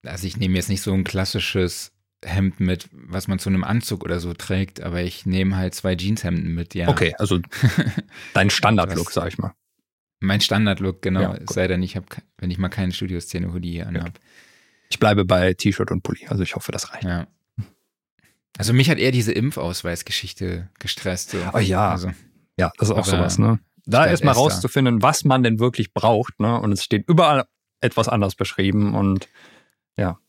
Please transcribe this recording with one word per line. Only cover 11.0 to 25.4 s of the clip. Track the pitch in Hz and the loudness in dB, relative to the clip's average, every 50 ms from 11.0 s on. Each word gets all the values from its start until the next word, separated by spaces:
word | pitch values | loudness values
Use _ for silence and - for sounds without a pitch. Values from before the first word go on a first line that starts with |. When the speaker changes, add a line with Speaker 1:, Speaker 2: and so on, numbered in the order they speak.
| - | -2
Speaker 1:
genau. | 95 92 92 | -2 0 2
Speaker 2:
Ja, | 95 90 92 | 0 0 -2
Speaker 1:
Es | - - | -6 -8
Speaker 2:
gut. | - - | -6 -2
Speaker 1:
sei | 92 92 90 | -2 0 0
denn, | 92 90 92 | 0 0 -2
ich | 90 - | -4 -6
hab | 95 90 _ | -8 -10 _
ke-, | - - - _ _ _ | -16 -18 -18 _ _ _
wenn | - 90 | -6 -6
ich | 90 87 | -2 -2
mal | 92 90 | -2 -4
keine | - - 95 90 90 | -2 -2 -4 -2 -2
Studio-Szene-Hoodie | - 104 92 92 85 - - - 90 87 90 87 90 87 87 85 | -4 -6 -4 -6 -6 -8 -8 -6 -6 -6 -4 -6 -6 -6 -6 -6
hier | 85 85 | -6 -8
Speaker 2:
Gut. | - 87 | -6 -6
Speaker 1:
anhab. | 87 85 85 85 - _ _ _ - - _ _ _ _ _ _ _ _ _ | -6 -6 -6 -10 -16 _ _ _ -20 -20 _ _ _ _ _ _ _ _ _
Speaker 2:
Ich | - - | -2 2
bleibe | 113 107 104 101 98 | 4 4 4 4 4
bei | 90 92 90 90 95 90 | 4 4 4 4 4 2
T-Shirt | - - 107 95 - 104 101 | 2 0 0 0 0 -2 -2
und | - 92 - | -2 -4 -4
Pulli, | - - - - - | -6 -8 -8 -6 -6
also | - 101 92 | -4 -4 -4
ich | - - | -4 -4
hoffe, | - - - - | -10 -8 -8 -8
das | - - - - | -8 -8 -10 -10
reicht. | - - | -8 -6
Speaker 1:
Ja. | 92 87 85 82 - _ _ _ _ _ - - - _ _ _ _ _ _ _ _ _ _ _ _ _ _ _ _ _ | -4 -4 -4 -6 -8 _ _ _ _ _ -14 -14 -14 _ _ _ _ _ _ _ _ _ _ _ _ _ _ _ _ _
Also | - 101 107 123 | -6 0 2 4
mich | 127 135 151 | 4 4 4
hat | 165 - | 2 2
eher | - 127 127 | 2 2 2
diese | 123 110 110 - | 2 0 0 0
Impfausweisgeschichte | - 117 139 151 - - 85 87 - - 90 85 82 - - - - - 92 - - 95 90 87 85 90 92 _ _ | 0 0 -2 -2 -2 -4 -4 -4 -4 -4 -6 -6 -6 -8 -8 -8 -8 -8 -8 -10 -8 -6 -6 -6 -6 -8 -12 _ _
gestresst, | - - - - - 98 90 90 - - | -8 -8 -8 -6 -4 -6 -4 -4 -6 -6
so. | - 98 87 92 - | -6 -6 -6 -2 -2
Speaker 2:
Oh | 113 | 0
ja. | 107 92 92 92 104 98 | 0 2 2 2 2 2
Speaker 1:
Also, | 82 82 87 90 87 - - _ _ _ _ _ _ - | 0 0 -2 -6 -8 -8 -16 _ _ _ _ _ _ -2
Speaker 2:
Ja, | 92 82 - - | -2 -2 0 0
das | - 104 | 0 2
ist | 110 | 2
auch | 107 | 2
Speaker 1:
aber | - | 2
Speaker 2:
sowas, | - 92 87 87 87 - - | 2 2 2 2 0 2 2
ne? | 101 110 117 113 _ _ _ _ _ | 2 2 2 0 _ _ _ _ _
Da | - 104 127 160 | 0 4 4 4
Speaker 1:
statt | 165 | 4
Speaker 2:
erstmal | 175 165 - 147 107 | 4 4 4 4 4
Speaker 1:
Esther. | 117 135 | 6 4
Speaker 2:
rauszufinden, | 151 - 92 - 127 - 143 135 127 120 110 101 | 4 2 0 -2 0 2 2 4 4 4 4 4
was | 135 151 - - | 4 2 4 2
man | 139 131 131 | 4 4 4